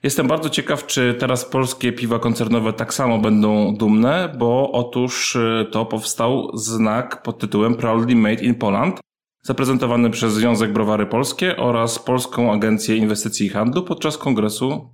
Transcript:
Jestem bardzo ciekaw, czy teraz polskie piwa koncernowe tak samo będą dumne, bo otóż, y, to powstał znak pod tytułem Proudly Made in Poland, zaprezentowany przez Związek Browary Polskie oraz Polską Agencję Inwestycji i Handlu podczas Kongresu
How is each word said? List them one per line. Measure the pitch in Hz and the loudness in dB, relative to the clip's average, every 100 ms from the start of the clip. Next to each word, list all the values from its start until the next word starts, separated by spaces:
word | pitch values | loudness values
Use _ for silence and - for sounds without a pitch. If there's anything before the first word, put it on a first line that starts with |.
Jestem | 143 135 131 | -2 0 0
bardzo | 156 156 | 0 -2
ciekaw, | - 131 143 - | -4 -2 -4 -2
czy | - 123 120 | 0 2 2
teraz | 127 127 | 0 -2
polskie | - 135 127 - 123 | -2 -2 -2 -2 -4
piwa | - 117 113 | -2 -2 0
koncernowe | 117 117 110 117 110 | 0 0 2 2 0
tak | 107 110 | -4 -6
samo | - 127 113 | -2 0 2
będą | 110 107 107 107 101 104 | 4 4 4 4 2 2
dumne, | 110 107 120 160 175 139 | 2 4 4 2 -2 0
bo | 120 123 135 | 2 2 2
otóż, | 120 120 127 127 - - 127 | 0 -2 -2 -2 -2 -2 0
y, | 113 113 104 | 0 0 0
to | 110 110 | -2 -2
powstał | 110 - - 117 131 - | -4 -6 -2 0 0 -2
znak | - 110 113 110 113 123 - | -6 -4 0 0 0 -4 -8
pod | - 110 | -8 -6
tytułem | 107 104 110 | -4 0 2
Proudly | 117 117 113 117 120 | 0 0 0 4 4
Made | 107 113 | 4 2
in | 120 | 0
Poland, | 120 110 101 151 185 - _ _ _ | 0 0 0 -2 -4 -14 _ _ _
zaprezentowany | - 127 131 135 127 120 120 | -6 -2 0 0 2 2 2
przez | 110 117 | 2 0
Związek | 107 120 110 110 | 2 2 2 2
Browary | 104 107 107 101 | 0 0 0 0
Polskie | 113 135 - 185 175 | 0 -2 -2 -2 0
oraz | 123 117 117 117 | 0 0 0 -2
Polską | - 127 123 - 120 | -2 -2 -2 0 0
Agencję | 104 110 107 - 110 | 2 2 0 0 0
Inwestycji | 107 104 110 - 101 | 2 0 -4 -2 -2
i | |
Handlu | 101 117 151 | 0 0 -2
podczas | 180 165 156 151 | -4 -4 -4 -4
Kongresu | 143 110 107 104 135 151 - | -2 0 0 -2 -4 -4 -10